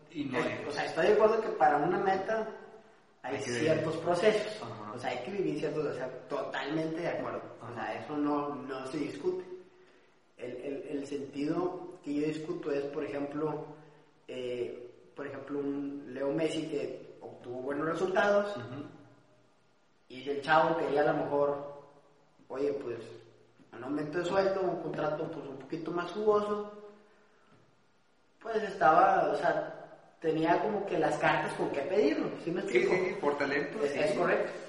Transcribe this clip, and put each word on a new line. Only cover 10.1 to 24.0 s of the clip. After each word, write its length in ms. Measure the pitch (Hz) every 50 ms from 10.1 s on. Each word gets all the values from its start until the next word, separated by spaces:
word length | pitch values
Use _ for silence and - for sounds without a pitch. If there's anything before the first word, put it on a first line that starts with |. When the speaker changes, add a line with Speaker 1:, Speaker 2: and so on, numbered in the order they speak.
| _ _ _ _ _ -
Speaker 2:
El, 140 | 117 123 123 127
el, 300 | 135 143 139 - - -
el 200 | 143 139 135 -
sentido 920 | 143 131 131 - - 139 143 156 170 175 180 180 - - - - - - -
que 100 | 147 143
yo 140 | 147 151 156
discuto 440 | 151 - - - 175 165 - 151
es, 120 | 143 139 139
por 180 | 143 147 156 143
ejemplo, 640 | 135 139 143 143 143 147 147 156 151 147 147 - - - - - - - - - - - _ _ -
eh, 600 | 127 127 123 123 123 123 120 - - - - - - - - - -
por 120 | - 139 143
ejemplo, 320 | 139 139 - - 143 143
un 460 | 139 139 139 143 143 - - - - 110 123
Leo 180 | 131 139 139
Messi 360 | 151 160 160 156 - - - -
que 480 | - - - - - - - - - -
obtuvo 420 | - 117 - - - - 123 127 127
buenos 240 | 139 143 147 156 160
resultados 680 | 170 170 190 185 185 214 214 202 202 202 202 202 202
Speaker 1:
Ujú. 300 | - 117 120 131 143 - - - - - - - - _ _ - _ _ _ _ _ _ _ _ _ _ _ _ _ _ -
Speaker 2:
y 160 | 127 131 131
si 60 | 143
el 120 | 143 143
chavo 360 | 143 160 156 160 160 165 165 -
quería 240 | - - 139 147
a 100 | 151 151 151
lo 120 | 151 147
mejor, 480 | 147 143 143 143 143 143 - - - - - - - - - _ _ _ _ _ _ _ _ - -
oye, 240 | 123 131 143 143 139 -
pues, 180 | 120 120 117 - - - - - - - - - - _ _ _ - - 113
un 100 | 113 120
aumento 360 | 135 147 151